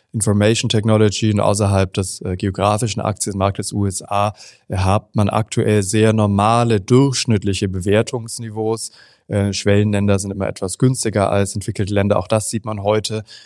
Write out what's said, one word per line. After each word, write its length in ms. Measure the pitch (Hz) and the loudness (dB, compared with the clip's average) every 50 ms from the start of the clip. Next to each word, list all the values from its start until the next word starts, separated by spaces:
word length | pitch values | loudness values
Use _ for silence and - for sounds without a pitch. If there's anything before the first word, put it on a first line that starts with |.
| _ _ - | _ _ -6
Information 560 | 113 - 107 101 101 104 107 117 - - 110 | -2 0 0 2 4 4 4 2 2 0 0
Technology 600 | - 107 104 113 107 107 107 104 101 - 113 107 | 0 0 2 2 4 4 4 2 2 0 0 0
und 100 | 104 101 | 2 2
außerhalb 520 | 101 104 101 104 107 98 98 98 95 92 - | 2 2 2 2 2 2 2 2 2 0 -2
des, 280 | 101 92 - - - | -4 -6 -6 -8 -8
äh, 140 | - 90 92 | -8 -6 -6
geografischen 640 | 87 - 98 95 - 95 104 104 107 120 107 101 - | -4 -4 -4 -2 0 2 2 2 0 -2 -4 -4 -4
Aktienmarktes 720 | 104 107 98 - - 107 101 98 98 101 98 - 101 - - | -4 -4 -4 -4 -6 -6 -2 0 0 0 -2 -4 -6 -6 -4
U 120 | 101 101 | -2 -2
S 160 | 98 95 - | -2 -4 -6
A, 320 | - - 101 101 101 107 104 - - - - _ _ - | -8 -4 -2 -2 -2 -2 -4 -8 -14 -20 -20 _ _ -8
äh, 80 | 101 | -6
hat 380 | 92 92 92 98 107 - _ - | -2 0 0 0 0 -2 _ -2
man 140 | 113 104 - | -2 0 0
aktuell 540 | - 107 107 - - 117 113 110 107 104 98 | 0 -2 -4 -2 -4 -2 0 2 2 2 0
sehr 300 | 90 107 110 110 110 110 | 0 2 2 4 4 4
normale, 680 | 110 107 101 101 98 101 110 117 120 120 113 113 101 | 4 2 2 2 2 2 4 2 2 2 2 0 0
durchschnittliche 840 | 92 - 123 127 139 139 127 - - 123 110 101 - 101 95 - 104 | 2 4 4 4 4 2 0 -2 -2 0 0 0 0 -2 -2 -2 -2
Bewertungsniveaus. 1200 | 95 92 95 87 101 101 107 113 - - 120 113 117 - - 117 113 107 110 110 110 113 113 - - - - - _ _ _ _ | -4 -4 -4 0 2 2 2 2 0 -4 -8 -8 -10 -12 -12 -12 -10 -8 -6 -4 -4 -4 -4 -6 -12 -16 -20 -20 _ _ _ _
Äh, 260 | - 104 101 101 101 95 | -4 0 2 2 2 0
Schwellenländer 640 | - - 104 101 104 104 107 104 101 101 101 98 95 | 0 2 2 4 4 4 2 2 2 2 2 2 0
sind 120 | 98 98 | 0 -4
immer 160 | 98 98 95 | -6 -4 -4
etwas 300 | - - - 98 92 - | -6 -4 -6 -6 -6 -2
günstiger 520 | - 139 127 131 - - 113 101 107 98 104 | 0 2 2 2 0 -2 -2 0 2 2 2
als 240 | 104 101 101 98 - | 2 0 0 -2 -4
entwickelte 400 | 104 - - 101 - 101 95 104 | -6 -8 -6 -6 -4 -4 -2 0
Länder. 240 | 101 98 101 104 | 0 0 2 0
Auch 120 | 101 92 - | 0 0 0
das 200 | 110 110 - - | 0 -2 0 -2
sieht 160 | - 107 - | -6 -6 -6
man 160 | 110 110 101 | -8 -8 -4
heute 420 | 98 101 107 107 104 - 110 110 101 - - - - | 0 0 0 0 0 -2 -6 -8 -8 -12 -18 -20 -20